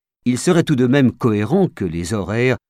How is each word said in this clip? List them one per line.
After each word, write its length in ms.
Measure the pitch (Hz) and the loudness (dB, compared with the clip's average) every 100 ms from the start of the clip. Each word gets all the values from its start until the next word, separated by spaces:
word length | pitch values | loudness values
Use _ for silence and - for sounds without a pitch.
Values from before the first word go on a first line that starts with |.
| _ _ | _ _
Il 120 | 123 123 | -4 -2
serait 280 | - 170 | 0 2
tout 100 | 156 | 2
de 140 | 135 127 | 2 2
même 240 | 139 127 | 4 2
cohérent 560 | - 120 104 104 185 180 | 2 0 0 0 0 0
que 160 | - | -2
les 280 | 95 80 87 | -6 -6 -4
horaires 440 | 110 90 110 127 117 | -4 -4 -2 0 -2